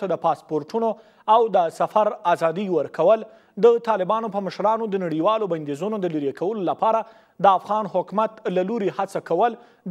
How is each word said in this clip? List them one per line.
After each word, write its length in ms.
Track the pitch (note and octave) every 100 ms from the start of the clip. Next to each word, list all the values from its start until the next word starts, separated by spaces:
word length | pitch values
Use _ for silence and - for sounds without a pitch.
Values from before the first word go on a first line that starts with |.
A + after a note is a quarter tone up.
ته 80 | F#3+
د 80 | E3 E3
پاسپورټونو 640 | D3 - D#3 D3 A3+ A3+ G#3 _ _ - A3
او 120 | A3+ F#3+
د 160 | E3 D#3+
سفر 340 | E3+ G#3+ G#3+ - F3
ازادي 320 | E3 E3 D#3+ G3
ورکول، 500 | E3+ C3+ - E3 A3 G#3+ - _ - A3
د 140 | A#3 A#3
طالبانو 420 | G#3+ F3+ A3 A3+ G3
په 100 | F#3+
مشرانو 420 | - G3 A3 A3+
د 100 | G3 F3
نړیوالو 420 | D#3 F3 A3 G#3
بندیزونو 480 | E3+ D3 C#3+ F#3+ A3
د 100 | F3+ D#3
لرې 220 | C#3 C3
کولو 260 | F3 A3 E3+
لپاره 340 | C#3 A3 A3 G#3+ - _ - G3
د 100 | F#3
افغان 280 | - G#3 G#3 F#3
حکومت 420 | F3 G3 G#3+ G#3+ -
له 160 | F3+ F#3
لوري 220 | A#3 G3
هڅه 340 | D3 G3 E3 -
کول 260 | E3+ A#3 A3+ - _ -